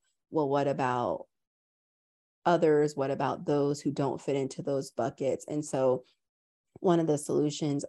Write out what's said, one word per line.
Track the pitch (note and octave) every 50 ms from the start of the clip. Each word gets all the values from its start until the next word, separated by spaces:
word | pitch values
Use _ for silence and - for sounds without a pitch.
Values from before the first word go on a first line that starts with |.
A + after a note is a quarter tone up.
| _ _ _ _ _ -
"Well, | - D#3 D3 C3+
what | C#3 C#3+ C#3 C#3
about | C#3 D3+ C3+ B2 B2 B2 A#2+ F#2 E2 - - _ _ _ _ _ _ _ _ _ _ _ _ _ _ _ _ _ _ _ _ _ _ _ -
others? | F3 F3 E3 E3 D#3 D3+ D3 D3+ D3+ -
What | C#3 C3+ C#3+
about | C#3 - D3 B2+ B2 - F3
those | - D3 C#3+ C#3 C#3+ C#3+ -
who | - C#3+
don't | C#3 D3 C#3+ B2+ - -
fit | - - C#3
into | C#3 C3+ C3+ - -
those | - D3 C#3 C3+ C3+ -
buckets?" | - - A2+ C3+ C#3 - C#3 - - - - -
And | D3+ D3+ D3+
so | - - C3+ C3 B2+ B2 B2+ - _ _ _ _ _ _ _ _ _ _ _ _ _ - -
one | - F#3+ E3+ E3
of | D#3+
the | D#3 D3 C#3+
solutions | - - C#3+ C#3+ D3 D3 C#3+ - D#3 D3 C#3+ C#3+ -